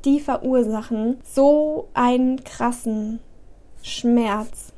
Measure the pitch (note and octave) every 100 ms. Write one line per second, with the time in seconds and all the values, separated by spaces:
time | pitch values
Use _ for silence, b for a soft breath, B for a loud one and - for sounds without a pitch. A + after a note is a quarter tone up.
0 | C#4 C#4+ D4 B3 C4 B3+ A3 G#3+ A3+ A3
1 | A3 C4 - - C#4 D4+ D4+ D#4 - -
2 | B3 B3 B3+ C4 - - A#3+ A#3+ - A3
3 | G#3+ A3+ - - - - - - - -
4 | A#3+ A#3+ A3+ G#3 G#3+ - -